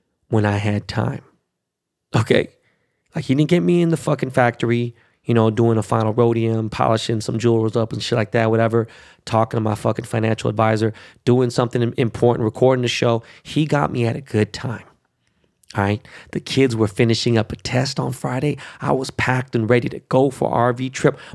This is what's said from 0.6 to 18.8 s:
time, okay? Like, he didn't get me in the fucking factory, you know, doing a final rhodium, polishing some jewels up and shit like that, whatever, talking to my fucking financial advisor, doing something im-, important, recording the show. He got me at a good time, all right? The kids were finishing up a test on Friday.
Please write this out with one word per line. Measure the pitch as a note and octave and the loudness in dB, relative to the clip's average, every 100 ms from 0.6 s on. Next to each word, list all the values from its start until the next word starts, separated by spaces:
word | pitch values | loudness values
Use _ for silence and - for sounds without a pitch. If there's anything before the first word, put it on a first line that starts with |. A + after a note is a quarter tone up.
| G#2 G#2 - | 0 -2 -4
time, | - A#2+ C3+ - _ _ _ _ _ _ _ _ | -4 -4 -6 -14 _ _ _ _ _ _ _ _
okay? | - A2 A3+ - _ _ _ _ _ _ | -2 2 0 0 _ _ _ _ _ _
Like, | E3+ | -8
he | D#3 | -2
didn't | C3+ D3+ | 0 2
get | F3 | 2
me | F3 F3 | 2 2
in | E3+ | 2
the | D#3+ | 0
fucking | - C#3+ C3 | -2 -4 -2
factory, | C3 A#2+ - A#2+ A#2+ A#2+ - _ _ | 2 2 0 -2 0 -2 -8 _ _
you | - | 0
know, | A#2 A2+ | 2 4
doing | G#2+ A#2 A2 | 4 2 2
a | |
final | G2 A2+ A2 | 0 0 0
rhodium, | A2 A#2 A#2 A2+ A2+ A2 | 2 2 2 0 -2 -4
polishing | - B2 A2 - A2+ | -2 0 0 0 -4
some | - A#2 | -4 -2
jewels | A#2 A2+ A2 | 2 2 2
up | A#2 A2+ | 0 -2
and | A2 | -4
shit | - A#2 | -2 -2
like | G#2+ | 0
that, | A#2 A2+ | 0 2
whatever, | A2+ A2+ A#2 A2 - - _ | 2 2 0 -2 -8 -20 _
talking | - A2 A#2 A#2 | -2 0 0 0
to | |
my | A2 | -2
fucking | G#2 A#2+ A2 | -2 -2 -4
financial | B2 A#2 A2 A2 A#2 | -4 -2 0 0 -2
advisor, | G#2+ A2 A2 A2 - - _ | 0 2 2 0 -4 -14 _
doing | - B2 B2 | 0 2 2
something | - A#2+ B2+ | 0 0 0
im-, | A#2 - | -2 0
important, | A#2 - A#2+ A#2+ | -4 2 2 2
recording | A2+ - B2+ C3 | 0 2 2 2
the | A#2+ | 0
show. | - A#2+ A#2 - - | 0 0 0 -4 -18
He | - D3 D3+ | -6 -4 0
got | D3 D3 | 0 0
me | C3 A#2 | -2 -2
at | |
a | C3+ | -2
good | C#3+ G#2+ G#2 | -4 -2 -2
time, | - B2+ G#2 - _ _ _ _ _ _ _ - - | -4 -10 -10 -14 _ _ _ _ _ _ _ -8 -2
all | |
right? | G2+ G#2 - - - | -2 -2 -6 -20 -12
The | - | -10
kids | - C3 C3 | -4 2 2
were | A2+ G#2+ | 2 0
finishing | - A#2 A2+ B2 A#2 | 2 0 2 2 0
up | G#2+ | 0
a | - | -6
test | - B2+ C3 C#3+ | -4 -2 -2 -4
on | C3 | -6
Friday. | B2+ C#3 B2+ D3 C#3 - - | -6 -6 -4 -4 -4 -10 -8